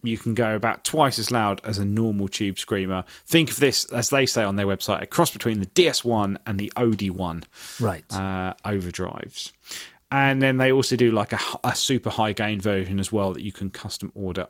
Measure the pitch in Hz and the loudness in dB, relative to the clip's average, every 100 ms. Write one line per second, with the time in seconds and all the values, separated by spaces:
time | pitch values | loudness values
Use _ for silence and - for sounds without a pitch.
0 | 120 113 - 110 113 107 113 - - 156 | -6 -4 -2 0 0 0 -2 -2 -2 2
1 | 143 120 107 120 104 98 - 101 101 104 | 2 2 0 2 2 0 -4 -2 0 2
2 | 113 101 98 - 104 92 - 101 95 92 | 2 0 -2 -2 -4 -4 -2 -2 0 -4
3 | 92 - - 170 151 117 139 - - 120 | -6 -12 2 2 2 4 2 2 -2 -2
4 | 117 139 131 - 104 98 101 98 - 98 | 0 2 2 2 0 2 0 0 -2 -2
5 | - - 170 - 123 110 92 - 170 131 | -2 0 0 0 -2 -2 0 4 4 4
6 | 120 113 101 98 - 98 101 - 120 104 | 0 2 0 -2 -4 -4 -4 0 0 2
7 | 101 90 90 82 - - - - 110 85 | -2 -2 -4 -6 -12 -18 -14 -4 -2 -4
8 | - 98 95 95 92 - - 101 87 87 | -6 -6 -4 -4 -6 -6 -4 -4 -4 -6
9 | 90 - - - - _ - - - - | -8 -8 -12 -12 -14 _ -18 -16 -16 -18
10 | - 139 135 135 135 131 131 131 127 123 | -2 2 4 4 4 4 4 4 4 4
11 | 120 110 101 107 - - - 120 - 127 | 4 4 0 -2 -4 -4 -4 -2 0 0
12 | - - 110 104 107 104 101 98 92 98 | 0 0 0 0 -2 0 0 0 0 -2
13 | 98 107 98 92 104 - 98 - 104 - | 0 0 0 -2 -8 -8 -8 -8 -10 -10
14 | 104 - 95 90 | -10 -8 -6 -6